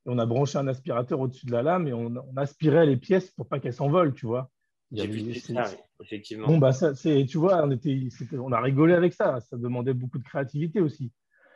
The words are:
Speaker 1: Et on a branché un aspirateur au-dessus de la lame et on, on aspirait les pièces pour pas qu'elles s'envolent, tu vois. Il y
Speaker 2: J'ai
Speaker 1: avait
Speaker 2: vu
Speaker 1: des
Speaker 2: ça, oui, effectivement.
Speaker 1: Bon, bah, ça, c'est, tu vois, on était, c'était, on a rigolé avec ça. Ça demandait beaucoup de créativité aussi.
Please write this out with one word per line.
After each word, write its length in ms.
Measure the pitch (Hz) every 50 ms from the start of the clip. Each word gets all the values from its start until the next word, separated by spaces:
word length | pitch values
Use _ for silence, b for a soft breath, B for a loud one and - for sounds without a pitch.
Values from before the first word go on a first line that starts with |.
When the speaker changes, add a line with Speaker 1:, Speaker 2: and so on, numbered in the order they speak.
| -
Speaker 1:
Et 20 | 120
on 80 | 123 123
a 80 | 113
branché 320 | 113 117 127 143 139 - 147
un 100 | 139 135
aspirateur 520 | 131 131 - 165 127 120 123 127 175 139
au-dessus 260 | 131 123 127 - -
de 60 | 123 120
la 100 | 120 123
lame 260 | 151 175 185 175 143
et 40 | 123
on, 140 | 117 117
on 300 | 117 120 123 127 131 127
aspirait 500 | 131 143 143 - _ 160 156 139 165 165
les 100 | 147 135
pièces 340 | 123 - - 185 190 185 -
pour 180 | _ - 139 -
pas 100 | 156 139
qu'elles 140 | - 127 120
s'envolent, 400 | - 151 143 147 185 180 147 131
tu 120 | - -
vois. 240 | 110 113 127 131 - _ _ _ _ _ _ _ _
Il 80 | - 107
y 40 | 95
Speaker 2:
J'ai 60 | 98
Speaker 1:
avait 80 | 107 107
Speaker 2:
vu 140 | 104 117 117
Speaker 1:
des 60 | -
Speaker 2:
ça, 260 | - - 120 123 120 101
oui, 80 | 95 - - _ _ -
effectivement. 460 | - - 113 104 107 - 110 107 110
Speaker 1:
Bon, 120 | - 160 160
bah, 140 | 135 131 131
ça, 220 | 131 180 156 139
c'est, 300 | - - 165 151 139 139
tu 120 | 127 - 165
vois, 260 | 151 190 190 175 151
on 60 | 143
était, 380 | 135 120 - 156 135 135 131 127
c'était, 280 | - - 135 117 156 131
on 120 | 123 135
a 100 | 123 113
rigolé 340 | 120 135 135 135 156 165 180
avec 200 | 170 175 175 -
ça. 260 | - 220 180 139 123
Ça 160 | - _ -
demandait 380 | 120 120 123 123 123 120 131 135
beaucoup 240 | 123 127 123 - 139
de 60 | 123
créativité 560 | - - 151 143 139 - 147 160 170 - 220
aussi. 320 | 175 147 - - 135 117 - _ _ b b b b b b